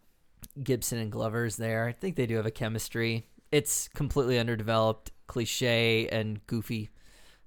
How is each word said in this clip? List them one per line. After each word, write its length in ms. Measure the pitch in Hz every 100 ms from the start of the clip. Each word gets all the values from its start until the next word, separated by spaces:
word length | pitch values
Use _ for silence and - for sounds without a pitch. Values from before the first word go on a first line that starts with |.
| _ _ _ - - 143
Gibson 360 | 131 120 - 117
and 140 | 110
Glover 340 | 117 113 113 117
is 120 | 104
there. 280 | 113 113 117
I 60 |
think 240 | 120 190 160
they 100 | 120
do 100 | 113
have 80 | 110
a 60 |
chemistry. 760 | - 110 113 - 117 113 113 - - -
It's 360 | 147 143 - -
completely 500 | - 143 143 123 123
underdeveloped, 720 | 117 113 107 113 110 110 - - -
cliche, 800 | 123 117 - 123 117 117 113 110
and 380 | 110 110 107 -
goofy. 420 | 117 - 110 107 - - - - -